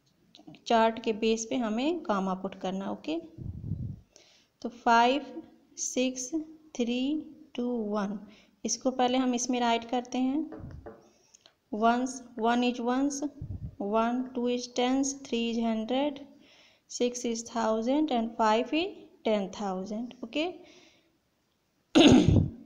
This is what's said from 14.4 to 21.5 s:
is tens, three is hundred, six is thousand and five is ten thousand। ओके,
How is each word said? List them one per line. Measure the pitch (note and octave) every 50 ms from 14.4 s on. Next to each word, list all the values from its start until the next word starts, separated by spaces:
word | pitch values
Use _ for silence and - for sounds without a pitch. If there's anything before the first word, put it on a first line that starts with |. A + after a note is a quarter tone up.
| A#3+
is | B3 B3 B3 A#3+ - - -
tens, | B3 B3+ C4 C4+ C#4 C4+ C4+ -
three | - - A#3+ A#3 A#3 A#3
is | A3+ A#3
hundred, | A#3 A3+ A3+ A3 A3 A3+ B3 C4 C#4+ D4 C#4+ - - - - - - - _ _ - _ _ _ _ -
six | - - B3 B3 A#3+ - -
is | A#3+ A3+ A3+
thousand | A#3 - - B3 A3+ A3 A3 A3 A3+ B3 C4+ D4+ D#4 D4+
and | B3+ A#3 A3+ A3+ - -
five | A3+ G#3+ G#3+ A3+ B3+ B3
is | D4 D#4 F4+ G4+ - - - - _ _ - A3+
ten | G#3+ G#3 G3 F#3
thousand। | F#3+ - G#3 G3 F#3 F#3 F#3+ G#3 G#3 A3 B3 A#3 - - -
ओके, | A3+ - D4 D#4+ F4+ F4 - - - - - - - _ _ _ _ _ _ _ _ _ _ _ _